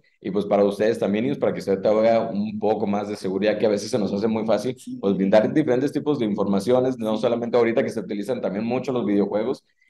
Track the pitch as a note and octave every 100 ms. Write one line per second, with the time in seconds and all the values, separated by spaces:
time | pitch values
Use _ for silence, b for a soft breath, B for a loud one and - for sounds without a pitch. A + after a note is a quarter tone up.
0 | b b G#2 G2 F#2+ G2+ G2+ G2 G#2+ A2
1 | G2+ G#2 B2+ C#3+ A#2 F2 - F#2+ G#2+ G#2+
2 | A2 A2+ G#2+ G2+ G#2+ G#2+ G#2+ G#2 G#2 G2+
3 | G#2 G#2 F#2+ F#2+ G#2 G#2 A2 G2+ G#2 B2+
4 | F#2+ G2 A2+ A2 A2 G#2+ A#2+ B2+ - -
5 | G2 F#2 F#2+ G#2+ A#2 C#3+ C#3+ B2 C#3 D3+
6 | C#3+ C#3 A2+ G#2 G2 G2+ F#2+ B2+ B2+ B2+
7 | A2 G#2+ A#2+ A#2 A#2 A#2+ A#2 A2+ A#2 A2
8 | G2 G#2 G#2 A#2 G2 F2+ A2+ B2 A#2+ B2+
9 | G#2 G2+ G2+ G#2 A2+ - b b